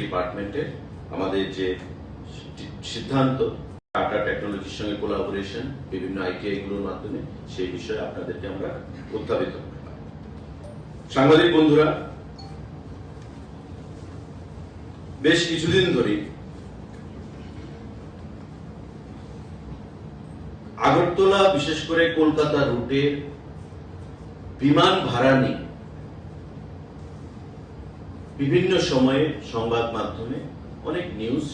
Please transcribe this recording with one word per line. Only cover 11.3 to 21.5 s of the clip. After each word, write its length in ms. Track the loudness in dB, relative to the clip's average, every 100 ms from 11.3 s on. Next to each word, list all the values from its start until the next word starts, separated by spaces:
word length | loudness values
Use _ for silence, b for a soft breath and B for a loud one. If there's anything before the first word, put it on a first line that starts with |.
| 10 10 8
বন্ধুরা, 320 | 10 10 8 4 -4 -12 -14 -14 -12 -12 -12 -12 -14 -14 -14 -14 -14 -14 -14 -14 -14 -14 -12 -14 -12 -14 -14 -14 -14 -12 -14 -14 -14 -14 -14 0
বেশ 160 | 4 6 4
কিছুদিন 360 | 0 4 6 6 4
ধরেই 240 | 4 2 -2 -10 -14 -14 -14 -14 -14 -14 -14 -14 -14 -12 -12 -12 -12 -12 -12 -12 -14 -14 -14 -14 -14 -14 -14 -14 -14 -14 -14 -14 -14 -14 -12 -12 -12 -12 -12 -14 -14 -14 -14 -12 -12 -12 -14 0 4
আগরতলা, 520 | 6 6 6 8 10 8